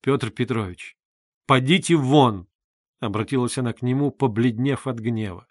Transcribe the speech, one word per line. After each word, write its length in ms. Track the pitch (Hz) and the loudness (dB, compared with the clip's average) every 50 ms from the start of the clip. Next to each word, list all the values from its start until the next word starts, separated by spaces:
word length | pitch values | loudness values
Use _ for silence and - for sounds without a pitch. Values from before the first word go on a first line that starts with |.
Пётр 300 | _ - 135 139 - 113 | _ 0 0 0 -2 -4
Петрович, 640 | - - 127 113 127 113 107 95 90 - - - - _ _ _ _ _ _ _ _ _ _ | -4 -4 -4 -2 -2 -4 -4 -6 -8 -12 -18 -20 -20 _ _ _ _ _ _ _ _ _ _
подите 500 | _ 139 127 127 131 165 190 185 - 170 | _ 2 2 4 2 2 2 2 2 2
вон! 520 | 160 139 127 139 151 139 123 107 95 87 _ _ _ _ _ _ _ _ _ _ _ | 2 2 4 6 6 6 6 4 -2 -10 _ _ _ _ _ _ _ _ _ _ _
обратилась 580 | - 113 98 104 110 - - 131 123 120 - - | -8 -4 -4 -4 -4 -2 -2 -2 0 -2 -2 -4
она 140 | 127 120 | -4 -4
к 100 | 110 _ | -4 _
нему, 280 | - 123 127 135 143 143 | -2 -2 0 0 0 -2
побледнев 760 | 135 _ 147 131 107 104 117 127 113 107 123 139 156 156 - | -2 _ -2 -2 0 2 0 0 0 0 -2 -2 -2 -2 -4
от 120 | 139 127 117 | -8 -8 -6
гнева. 480 | 107 117 120 110 110 101 90 85 98 _ | -4 -4 -4 -4 -4 -6 -8 -12 -18 _